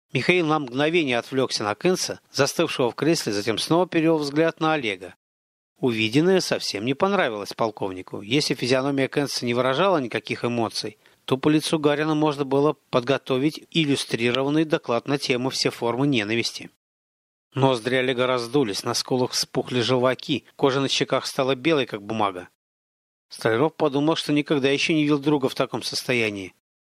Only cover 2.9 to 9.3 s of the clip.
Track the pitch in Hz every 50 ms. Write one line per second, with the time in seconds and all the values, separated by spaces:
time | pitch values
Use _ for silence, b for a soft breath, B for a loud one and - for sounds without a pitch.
2.9 | - - 135 156 170 - - 117 101 104 101 117 104 95 - - 156 175 180 165
3.9 | - 165 156 165 165 151 147 143 139 156 165 165 - - 160 156 156 151 123 107
4.9 | 95 92 92 90 - _ _ _ _ _ _ _ _ _ _ _ _ - - 123
5.9 | 113 110 110 107 117 147 170 185 190 180 - - 120 98 - - - 98 107 131
6.9 | 135 - 190 190 202 190 165 127 107 104 98 - - - 117 110 - - 107 98
7.9 | 92 92 92 - - 104 101 101 127 151 143 - 143 - 127 120 131 127 135 143
8.9 | 139 135 131 123 - 147 143 127